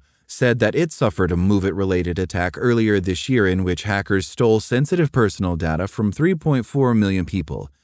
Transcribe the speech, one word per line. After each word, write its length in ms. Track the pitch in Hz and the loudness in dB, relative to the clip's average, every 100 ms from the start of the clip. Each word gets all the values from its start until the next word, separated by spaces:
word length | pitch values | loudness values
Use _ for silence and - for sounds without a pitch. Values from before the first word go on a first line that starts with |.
| _ _ - | _ _ -14
said 320 | - 127 117 | -2 0 2
that 160 | 107 | 0
it 180 | 113 165 | 0 -2
suffered 400 | - 113 - 90 | 0 -2 0 0
a 40 | 87 | 2
MOVEit-related 800 | 95 101 95 87 95 90 87 87 | 2 2 0 -2 0 0 0 -2
attack 380 | 90 95 87 - | -4 -2 -4 -2
earlier 420 | 123 117 110 101 | 0 2 2 2
this 300 | 92 87 - | 0 -4 0
year 180 | 127 95 | 2 2
in 160 | 92 | 2
which 200 | 90 87 | 0 -2
hackers 420 | 107 101 98 98 92 | -2 -4 0 -2 -2
stole 340 | - 120 110 | 0 2 2
sensitive 520 | - 123 151 175 151 | 2 -2 0 0 0
personal 440 | 131 107 - 92 85 | 2 2 2 -2 -2
data 320 | 82 78 98 | -2 -2 -4
from 240 | - 107 | -2 -2
three 220 | 95 165 | 0 0
point 320 | 175 160 135 107 | 0 0 0 0
four 300 | 143 127 113 | 0 2 4
million 300 | 101 95 85 | 2 0 -2
people, 440 | 95 78 60 - _ | -4 -6 -8 -12 _